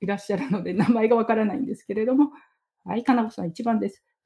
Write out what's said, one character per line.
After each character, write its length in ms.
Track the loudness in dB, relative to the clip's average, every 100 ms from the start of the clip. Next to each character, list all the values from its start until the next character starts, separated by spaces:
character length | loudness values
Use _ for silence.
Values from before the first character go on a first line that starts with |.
い 60 | -6
ら 80 |
っ 40 | -4
し 140 | -4
ゃ 40 | -4
る 140 | -2
の 120 | -4
で、 100 | -2
名 160 | 0 2
前 200 | 4 4
が 80 | 4
わ 100 | 2
か 80 |
ら 100 | 2
な 100 | 0
い 40 | -2
ん 80 | -4
で 80 |
す 80 | -6
け 120 | -6
れ 120 | -2 0
ど 80 |
も。 180 | 2 2 -2 _ _ _ _
は 120 | -6 -4
い、 80 |
か 100 | 0
な 100 | 0
こ 60 | 0
さ 120 | -4
ん、 60 | -8
一 140 | -4
番 160 | -2 -2
で 120 | -2
す。 120 | -8 _ _